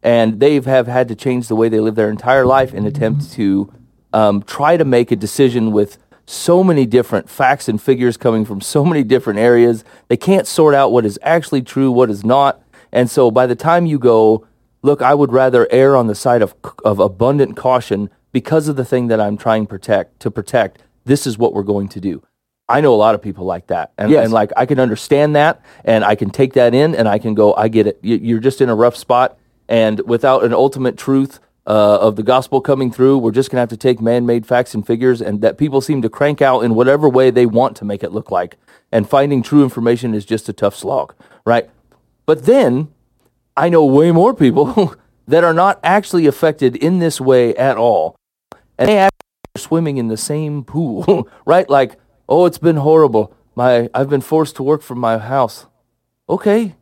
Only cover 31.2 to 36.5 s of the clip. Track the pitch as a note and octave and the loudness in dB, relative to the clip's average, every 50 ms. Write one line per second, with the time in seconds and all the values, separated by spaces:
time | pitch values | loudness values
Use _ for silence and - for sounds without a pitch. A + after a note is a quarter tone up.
31.2 | C3+ C3+ - - _ _ _ _ _ - G#2 G#2+ G#2 G#2 G#2 F#2+ G2 A2 G#2 G2+ | -2 -6 -10 -20 _ _ _ _ _ -2 0 2 4 4 4 4 2 0 0 -2
32.2 | G#2+ G2+ B2+ C3 C3 - - C3+ C3 - C#3 C3 C3+ B2 A2+ - B2+ C3+ C#3 C3+ | -2 0 0 0 0 -2 -4 -4 0 0 -2 -2 -2 -6 -2 0 2 2 2 2
33.2 | A#2 A2+ G#2 B2+ C3+ - - B2+ B2 A#2 A#2 G#2+ - C3 B2 G#2+ A2 A2+ A#2+ B2 | 0 -2 -2 -2 -2 -2 -2 -4 -4 -4 -6 -4 -2 -2 -2 0 -2 -2 0 0
34.2 | A#2+ A#2+ A#2+ A#2+ A2 - B2+ A#2+ B2+ - - A2 G2+ - A#2 A2 B2 B2+ B2 A#2 | 0 0 -2 -2 -2 -2 -2 -2 -2 -4 -6 -10 -4 -4 -4 0 0 0 0 0
35.2 | A#2 - G#2 G#2 G#2 A2 - - D3 D3+ C3+ C#3 C3 - D3+ C3+ A2+ A2 - - | -4 -8 -6 -2 -2 -2 -2 -2 -4 -2 -2 -4 -2 -2 -4 -4 -4 -6 -4 -2
36.2 | C#3+ D3 D3 - C#3+ C3+ | -2 -2 0 0 0 2